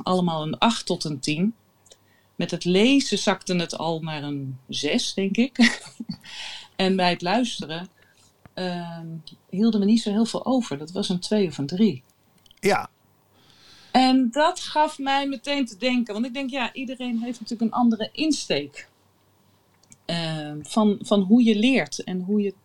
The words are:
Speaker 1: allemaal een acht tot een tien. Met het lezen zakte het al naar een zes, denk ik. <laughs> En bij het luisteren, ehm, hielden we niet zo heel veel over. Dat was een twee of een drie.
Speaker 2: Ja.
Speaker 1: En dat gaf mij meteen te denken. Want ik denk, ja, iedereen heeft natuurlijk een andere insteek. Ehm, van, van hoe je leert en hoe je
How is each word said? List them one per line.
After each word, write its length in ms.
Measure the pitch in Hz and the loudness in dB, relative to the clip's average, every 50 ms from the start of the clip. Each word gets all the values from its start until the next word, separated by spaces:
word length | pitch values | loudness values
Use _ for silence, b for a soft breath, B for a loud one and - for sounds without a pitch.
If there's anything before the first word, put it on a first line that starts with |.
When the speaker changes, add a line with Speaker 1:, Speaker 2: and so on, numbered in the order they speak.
| 139 | -2
Speaker 1:
allemaal 400 | - 180 185 180 175 165 160 151 | 0 2 2 2 0 0 -2 -4
een 160 | 156 165 - | -4 -2 0
acht 280 | - 233 226 - - | 2 2 2 0 -2
tot 180 | - 180 160 - | -4 -4 -4 -4
een 160 | 156 151 135 | -6 -6 -6
tien. 340 | - - 151 151 180 214 233 _ _ _ _ _ _ b b b b b b b b b b | -4 -4 -2 0 0 0 -2 _ _ _ _ _ _ b b b b b b b b b b
Met 140 | - 175 170 | -8 -6 -4
het 140 | - 165 - | -4 -4 0
lezen 540 | 175 180 190 208 254 277 277 269 - 214 190 | 2 4 4 6 6 6 4 4 2 -2 -2
zakte 360 | - 220 190 - - - 185 | 0 0 -2 -2 -2 -2 -2
het 200 | 175 170 165 - - | -2 -2 -2 -4 -4
al 220 | - 160 165 160 | -4 -4 -4 -4
naar 220 | 156 160 156 151 143 | -4 -6 -6 -6 -6
een 360 | 147 143 139 139 135 131 131 _ - | -6 -6 -6 -6 -8 -10 -12 _ -10
zes, 460 | - - - 147 156 226 - - - | -6 -4 -2 0 0 0 0 -2 -2
denk 220 | - 196 196 196 | -2 -2 -2 0
ik. 220 | - 233 277 - - | 0 -2 0 2 4
<laughs> 300 | 240 240 - - - - - - - - - - B B B B B B B B B B B | 4 4 2 0 -10 -16 -16 -14 -12 -12 -14 -14 B B B B B B B B B B B
En 200 | - 190 185 190 | 0 0 2 2
bij 140 | 190 180 180 | 2 2 2
het 120 | 175 175 175 | 2 0 0
luisteren, 640 | 175 196 240 262 226 - - - 143 160 165 180 190 _ b b b b b b b b _ - - _ | 0 0 0 0 -2 -4 -6 -8 -8 -8 -10 -10 -12 _ b b b b b b b b _ -20 -16 _
ehm, 520 | - 185 185 175 175 170 170 170 170 165 165 165 165 156 - - - _ _ | -6 -6 -4 -4 -6 -8 -10 -10 -12 -12 -12 -12 -12 -14 -16 -20 -20 _ _
hielden 300 | - 180 214 233 220 208 | -2 0 2 2 2 4
we 60 | 196 | 4
niet 160 | 196 226 233 - | 4 4 4 2
zo 80 | 214 | 0
heel 140 | 202 208 233 | 0 0 0
veel 200 | 220 - - - | 0 -2 -4 -2
over. 320 | - 262 262 233 - - 139 | 0 0 0 0 -2 -6 -8
Dat 120 | 151 156 180 | -8 -8 -6
was 160 | 190 202 - | -4 -2 -2
een 100 | 190 180 | -2 -2
twee 260 | - - 214 214 202 | -2 0 0 2 0
of 120 | 170 143 - | 0 -2 -4
een 80 | 139 | -6
drie. 360 | 143 180 185 220 208 147 127 - _ _ _ _ _ _ _ _ _ _ _ | -4 0 2 4 4 2 0 -8 _ _ _ _ _ _ _ _ _ _ _
Speaker 2:
Ja. 300 | - 190 196 - - - _ _ _ _ _ _ _ _ _ b b b b b b b b b b b | 0 0 2 0 0 -4 _ _ _ _ _ _ _ _ _ b b b b b b b b b b b
Speaker 1:
En 380 | b 247 262 262 262 262 262 233 | b 4 6 6 6 4 4 2
dat 300 | 226 285 302 330 - - | 2 2 2 2 2 0
gaf 380 | - - - 302 302 311 302 - | -6 -2 2 2 2 2 0 -2
mij 280 | 277 269 277 277 277 285 | -2 0 0 0 0 -2
meteen 380 | 277 240 - 285 285 285 269 | -4 -6 -4 -2 -2 0 0
te 100 | 233 - | -2 -4
denken. 360 | - - 254 254 247 233 - 208 | -2 -2 0 2 2 0 0 -2
Want 120 | 208 233 | -4 -4
ik 80 | 269 233 | -4 -4
denk, 160 | 277 277 262 | -6 -6 -4
ja, 220 | 240 277 240 - - | -4 -4 -4 -4 -4
iedereen 460 | 262 269 233 262 240 254 247 240 226 | -8 -8 -8 -8 -8 -6 -4 -4 -4
heeft 220 | 226 240 247 - | -4 -4 -8 -8
natuurlijk 300 | 220 - 240 214 233 220 - | -8 -8 -4 -2 -2 -2 0
een 60 | - | 2
andere 300 | 247 233 220 214 220 - - | 2 2 2 2 -2 -6 -6
insteek. 760 | - 294 320 285 - - - 180 143 143 143 - - - - _ _ _ _ _ _ _ _ _ _ _ _ _ _ _ _ _ _ _ _ _ _ _ | -2 -2 0 0 -2 -2 -4 -4 -4 -4 -6 -12 -18 -20 -20 _ _ _ _ _ _ _ _ _ _ _ _ _ _ _ _ _ _ _ _ _ _ _
Ehm, 540 | - 165 170 165 160 160 156 151 151 147 151 151 | -6 -6 -4 -4 -4 -4 -6 -6 -8 -10 -12 -10
van, 360 | - - 233 220 214 202 - - | -4 0 4 4 4 4 2 0
van 180 | - 220 202 | 2 2 2
hoe 220 | 190 180 214 247 247 | 4 6 6 6 8
je 120 | 226 220 | 6 4
leert 480 | 208 214 254 269 220 156 - - - - | 4 4 4 4 2 0 -2 -6 -10 -8
en 160 | - 180 185 | -6 -6 -4
hoe 200 | 180 185 208 208 | -2 0 0 0
je 140 | 202 196 185 _ | 0 0 -4 _